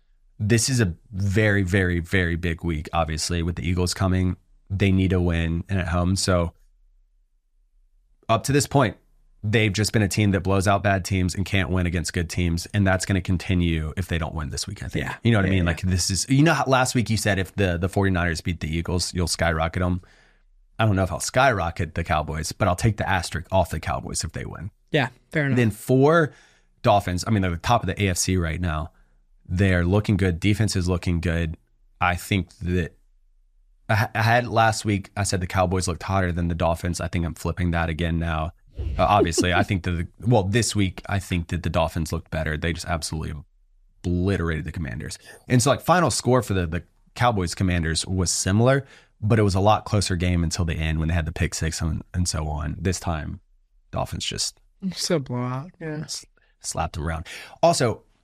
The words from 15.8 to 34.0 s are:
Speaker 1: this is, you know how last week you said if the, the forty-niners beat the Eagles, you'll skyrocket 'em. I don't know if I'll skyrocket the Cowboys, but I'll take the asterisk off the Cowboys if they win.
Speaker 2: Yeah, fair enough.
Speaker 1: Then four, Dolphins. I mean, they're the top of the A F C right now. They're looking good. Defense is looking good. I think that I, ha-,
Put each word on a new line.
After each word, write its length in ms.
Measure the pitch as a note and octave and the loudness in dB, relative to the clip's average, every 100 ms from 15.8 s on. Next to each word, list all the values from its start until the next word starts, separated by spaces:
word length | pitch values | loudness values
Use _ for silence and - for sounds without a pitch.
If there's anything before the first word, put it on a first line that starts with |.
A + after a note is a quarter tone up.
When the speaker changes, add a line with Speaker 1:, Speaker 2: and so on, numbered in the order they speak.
Speaker 1:
this 280 | F#2 F2+ - | 0 0 0
is, 160 | F2+ - | -2 2
you 140 | C3+ | 4
know 120 | E3 | 4
how 100 | C3+ - | 4 2
last 280 | C3 B2+ | 2 2
week 160 | B2+ G#2+ | 0 0
you 60 | A2 | 0
said 220 | G#2+ F#2+ | 2 0
if 160 | F2+ | -2
the, 220 | - F#2+ E2+ | 0 0 0
the 120 | F#2 | 0
forty-niners 520 | G2+ G2 F2+ F2 D#2+ | 2 2 2 0 -2
beat 200 | - E2 | -4 -4
the 140 | D#2 | -2
Eagles, 380 | E2 E2 F2+ - | -4 -2 -2 -2
you'll 120 | F2+ E2 | -2 -2
skyrocket 540 | - E2+ D#2+ D#2+ F#2 | 0 0 0 -2 -2
'em. 180 | F2+ F2+ - _ _ _ _ _ _ - | -2 -2 -6 _ _ _ _ _ _ -2
I 80 | A2 | 2
don't 100 | F#2+ | 2
know 60 | |
if 100 | F2+ | 0
I'll 80 | D2+ | -4
skyrocket 760 | - B2+ C3+ G2+ E2 - D#2+ | -2 2 2 2 -2 -4 -4
the 100 | E2+ | -4
Cowboys, 480 | E2 D#2 D#2 D#2 D#2 | -2 -2 -2 -6 -6
but 140 | - G2 | -2 0
I'll 100 | F2 | 2
take 200 | A#2 G2+ | 2 0
the 120 | F2+ | -2
asterisk 380 | F#2+ - D#2+ - | -2 -2 -8 0
off 180 | F#2+ F2 | 0 0
the 100 | D#2+ | -4
Cowboys 440 | - C2 - - | -6 -6 -6 -6
if 80 | D#2+ | -6
they 120 | - | -8
win. 260 | - - F#2 - _ | -10 -12 -14 -16 _
Speaker 2:
Yeah, 180 | D#3 B2 - _ | -2 -2 -6 _
fair 160 | D#3 C#3 | -4 0
enough. 100 | B2+ | 2
Speaker 1:
Then 140 | A#2 | 2
four, 640 | G#2 - C3 C#3 E3+ C#3+ - _ _ _ _ | 0 2 6 6 6 2 -4 _ _ _ _
Dolphins. 420 | A#2+ G2+ - F2+ - | 2 4 2 -2 0
I 40 | |
mean, 120 | G#2+ | 0
they're 80 | F#2+ | 0
the 60 | E2 | -2
top 240 | - A#2+ | 0 2
of 40 | F#2 | 0
the 160 | F#2 | 0
A 60 | G2+ | 0
F 80 | E2+ | 0
C 180 | - F#2 | 0 0
right 240 | E2 D#2+ | 0 -2
now. 300 | F2+ D#2 E2 - _ _ _ _ - | -4 -4 -6 -12 _ _ _ _ -6
They're 360 | F2+ G2 F2+ | 2 4 4
looking 320 | F2 G2+ G2+ F#2 | 4 2 2 2
good. 240 | F#2 E2 | 2 2
Defense 360 | G2+ G#2 G#2 G2 | 0 2 0 0
is 120 | F2 | 0
looking 320 | F2 - E2+ | 0 0 -2
good. 360 | E2+ E2+ E2 E2 _ _ _ - | 0 -2 -4 -6 _ _ _ -2
I 140 | F2+ F2 | 0 0
think 400 | - G2+ F2 - | 0 0 0 -6
that 380 | F2 F2+ D2 - _ _ _ _ _ _ _ _ - | -2 -2 -2 -10 _ _ _ _ _ _ _ _ -2
I, 60 | |
ha-, 160 | G#2+ | 0